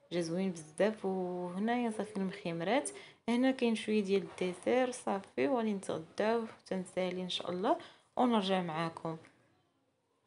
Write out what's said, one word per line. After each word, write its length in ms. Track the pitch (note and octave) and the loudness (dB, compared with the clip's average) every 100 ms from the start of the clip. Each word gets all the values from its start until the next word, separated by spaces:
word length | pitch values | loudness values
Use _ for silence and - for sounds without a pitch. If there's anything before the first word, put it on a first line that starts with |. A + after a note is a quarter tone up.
| _ | _
جا 100 | E3+ | -2
زوين 300 | E3 E3+ F#3+ | 0 0 -2
بزاف. 540 | E3 D#3 - G3+ G#3+ G3 | -4 -6 0 2 2 -2
وهنايا 880 | F#3+ F3+ F3+ F3+ F3+ A3 A#3+ A#3 G#3+ | -2 -2 -4 -6 -2 0 0 0 -2
صافي 200 | G3+ G3 | -4 -4
المخيمرات، 720 | F#3+ - F3 E3 E3+ B3+ C#4+ - - - - | -4 -4 -4 -2 0 0 0 -6 -16 -8 -2
هنا 220 | A#3+ C4 | 2 4
كاين 240 | C4 A#3 A3 | 4 2 2
شويه 280 | - G#3+ | 2 2
ديال 200 | F#3+ G3 | 4 2
الديسير 680 | E3+ - F3+ F3 A3 A#3+ B3+ | 0 -2 -4 -2 2 2 2
صافي، 560 | A#3+ - G3 - - C4+ | 0 -4 -4 -4 0 2
وغادي 260 | B3+ A3 | 2 2
نتغداو 680 | G3 - D#3+ E3 - G#3 A#3 A3+ - - | 0 -2 -6 -6 -2 0 0 -2 -10 -6
تنسالي 560 | F#3+ F3+ - F#3 F3+ | -6 -4 -2 -2 -2
ان 80 | F3+ | -4
شاء 220 | - - | -4 -4
الله 260 | F3+ A3 E4+ - - _ - | -2 2 0 -2 -20 _ 2
ونرجع 440 | B3 A3+ F#3+ F#3+ | 4 4 4 2
معاكم. 560 | F3 D#3 E3 - E3 D#3+ - - _ _ _ _ _ _ _ _ | 0 -2 -2 -4 -6 -8 -12 -20 _ _ _ _ _ _ _ _